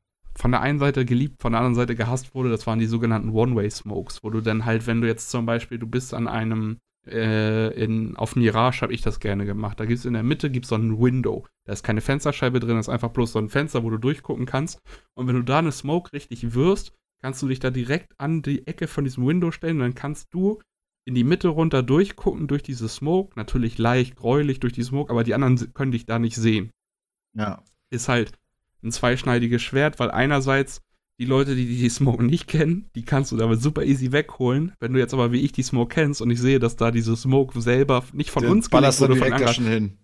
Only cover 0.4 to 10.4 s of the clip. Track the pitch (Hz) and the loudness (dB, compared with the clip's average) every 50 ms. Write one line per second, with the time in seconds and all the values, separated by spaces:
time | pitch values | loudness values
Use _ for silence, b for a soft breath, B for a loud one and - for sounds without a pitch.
0.4 | - 123 127 110 - 139 147 143 139 143 135 135 131 131 123 120 143 143 - - | 0 2 2 2 2 0 0 2 2 2 2 2 0 2 2 0 0 -2 -4 -4
1.4 | - 120 113 117 123 123 120 117 123 120 120 117 107 113 127 127 - - - 131 | -2 0 0 2 2 2 2 2 0 0 0 -2 -2 -2 -2 -4 -6 -8 -6 -4
2.4 | 127 120 113 110 - 117 110 113 113 110 117 113 117 113 113 110 101 110 110 113 | -2 0 -2 -2 -2 -2 0 0 0 0 0 0 0 0 0 0 -2 0 0 2
3.4 | 120 127 120 110 101 107 - - - 104 104 - - - - - - 107 110 113 | 2 2 2 0 -2 -2 -4 -8 -10 -8 -8 -8 -8 -8 -10 -10 -8 -6 -4 -2
4.4 | 110 110 110 110 113 113 113 113 113 117 113 117 117 113 113 113 - - - 123 | -2 0 0 0 0 0 -2 -2 0 0 0 0 0 0 -2 -2 -6 -6 -4 -4
5.4 | 117 117 117 113 - - 123 117 113 110 120 127 127 - - 117 117 - 117 113 | -2 -2 -2 -4 -4 -6 -10 -10 -6 -4 -4 -4 -4 -6 -6 -6 -4 -4 -2 -2
6.4 | 113 113 113 110 107 107 113 - _ _ _ _ _ - - 113 113 110 110 110 | -2 -2 -2 -2 -2 -4 -6 -8 _ _ _ _ _ -8 -4 -2 0 0 2 2
7.4 | 107 110 110 110 110 110 - 117 110 110 110 110 110 110 - - 110 - - 127 | 2 2 2 0 0 -2 -2 -2 -2 0 0 -2 -2 -4 -4 -4 -4 -2 2 2
8.4 | 117 110 104 110 120 127 127 - 123 - 117 - - 113 - - - 104 98 98 | 4 4 4 4 2 2 2 0 -2 -4 -2 -2 -2 -2 -2 -2 -2 -2 -2 -2
9.4 | 101 101 101 107 107 101 104 - 110 110 120 123 123 123 120 110 110 123 156 - | -2 -4 -4 -4 -4 -6 -6 -4 -2 -2 -2 -2 -2 -2 -2 0 0 0 0 0